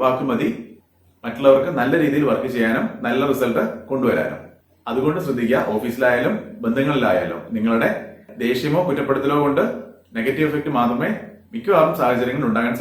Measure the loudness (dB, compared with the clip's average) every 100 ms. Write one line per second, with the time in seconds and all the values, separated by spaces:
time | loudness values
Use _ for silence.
0 | 0 0 0 0 -2 -4 -12 -20 _ _
1 | _ _ -10 2 6 6 4 0 2 2
2 | 2 2 2 0 0 0 2 2 -2 -4
3 | -2 0 0 0 0 0 -2 -6 -6 -2
4 | 0 0 -2 -6 -14 -20 _ _ -4 0
5 | 0 -2 -2 -2 2 2 0 -2 -4 0
6 | 2 2 0 -4 -8 -6 -2 0 0 2
7 | 2 2 0 -8 -6 -2 0 2 2 -2
8 | -8 -18 -20 -4 -2 0 0 0 0 -2
9 | 0 0 2 2 2 2 0 -4 -12 -20
10 | _ -4 -2 0 0 0 -2 0 0 0
11 | -2 -4 -10 -20 -12 -6 2 4 4 2
12 | 0 0 0 -2 0 0 0 -2